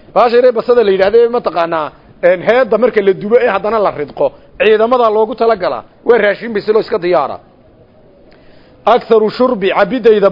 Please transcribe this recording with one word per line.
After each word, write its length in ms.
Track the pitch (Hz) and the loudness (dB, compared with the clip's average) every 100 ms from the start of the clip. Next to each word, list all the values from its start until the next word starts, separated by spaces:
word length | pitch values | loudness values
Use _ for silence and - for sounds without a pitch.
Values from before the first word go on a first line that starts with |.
| - | -6
Baasha 220 | 180 240 233 | 0 2 4
yaree 160 | 254 | 2
basada 320 | 226 226 240 | 2 0 2
la 60 | 208 | 2
yidhaahdo, 400 | 190 190 226 233 | 2 2 2 2
mataqaanaa, 560 | 240 214 175 170 165 143 - - - | 0 -4 -4 -2 -4 -6 -10 -20 -2
een, 180 | 175 180 | 0 2
heedda 360 | 156 233 247 208 | 2 0 2 0
marka 220 | 247 220 | 0 0
la 100 | 196 | 0
dubo 240 | 175 196 240 | -2 0 0
ee 80 | 247 | 2
haddana 300 | 196 208 226 | -2 -2 -2
la 120 | 185 | -2
ridqo, 360 | 135 143 - 139 - - - | -4 -8 -4 -4 -4 -14 -4
ciidamada 460 | 196 214 226 254 226 | 0 2 2 2 0
loogu 240 | 214 220 | 0 -2
talagalaa. 480 | 247 226 220 175 120 - _ | -2 -2 -2 -4 -6 -10 _
Waa 140 | - 233 | 0 2
raashin 340 | 202 185 220 | 0 -2 -6
bisiloo 280 | 208 180 220 | -6 -2 -2
iska 180 | 185 - | -2 -4
diyaara. 400 | 175 180 131 95 - _ _ _ _ _ _ _ - - - - - _ - | -2 0 -2 -6 -16 _ _ _ _ _ _ _ -20 -20 -20 -20 -20 _ -2
Aktharu 440 | 226 - 220 214 | -2 0 0 0
shurbi, 400 | - 247 240 185 | -2 -2 -2 -2
cabidayda 580 | 160 202 254 226 214 196 | -2 -2 0 2 2 2